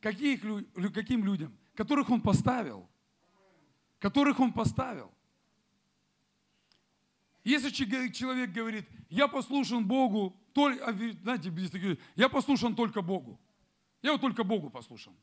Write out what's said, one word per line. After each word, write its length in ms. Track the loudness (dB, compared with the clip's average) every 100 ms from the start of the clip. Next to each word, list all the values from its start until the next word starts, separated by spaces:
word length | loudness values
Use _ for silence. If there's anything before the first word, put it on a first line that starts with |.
Каких 400 | -4 0 0 0
лю-, 240 | -2 -6 -6
лю-, 180 | -4 -2
каким 320 | -2 0 0
людям? 320 | 2 0 -4 -12 _
Которых 360 | -8 0 2 2
Он 100 | 2
поставил. 680 | 4 4 2 0 -4 -10 -18 _ _ _ _ _ _ _ _ _ _ _
Которых 400 | 0 2 2 4
Он 120 | 2
поставил. 600 | 2 -2 -2 -4 -8 -14 _ _ _ _ _ _ _ _ _ _ _ _ _ _ _ _ _ _ _ _ _ _ _
Если 260 | 0 2 2
че-, 400 | -2 -2 0 -2
человек 400 | -4 -4 -2 -2
говорит, 380 | -4 -4 -6 -10 -20 -6
«Я 200 | 2 2
послушен 580 | 2 -2 0 0 0 2
Богу», 500 | 2 2 2 -2 -6 _
толь-, 280 | 2 4 2
а 120 | -4
вы 200 | -4 -4
знаете, 380 | -6 -4 -4 -4
есть 220 | -6 -6
такие, 260 | -4 -2 -4 -6 2
«Я 120 | 4
послушан 460 | 4 2 2 2
только 260 | 0 -2 -2
Богу. 400 | -4 -4 -6 -20 _ _ _ _ _ _
Я 100 | 0
вот 80 | 2
только 220 | 0 0
Богу 280 | 0 0 -2
послушан. 440 | -12 -16 -18 -20 -20